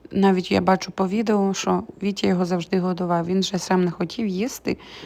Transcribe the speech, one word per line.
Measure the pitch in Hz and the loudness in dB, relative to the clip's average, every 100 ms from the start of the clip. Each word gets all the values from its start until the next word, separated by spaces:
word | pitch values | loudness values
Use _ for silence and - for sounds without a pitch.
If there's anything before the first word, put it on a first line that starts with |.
| - | -6
Навіть | 196 196 185 175 | 2 4 4 2
я | 196 | 2
бачу | 180 190 - | 2 2 0
по | - 185 | -4 -2
відео, | 208 220 208 196 | 0 2 2 2
що | 190 190 185 - - | 0 0 -2 -2 -6
Вітя | 202 196 196 | -4 0 0
його | 180 | 2
завжди | 180 180 165 190 | 2 -2 0 0
годував. | 185 175 175 175 170 | 0 -2 0 0 2
Він | 190 | 0
же | 180 180 | 0 -2
сам | - 185 | 0 2
не | 175 | 2
хотів | - 175 - 214 | 0 -6 -4 -4
їсти. | 185 247 - - - - - | -2 -4 -4 -6 -6 -8 -18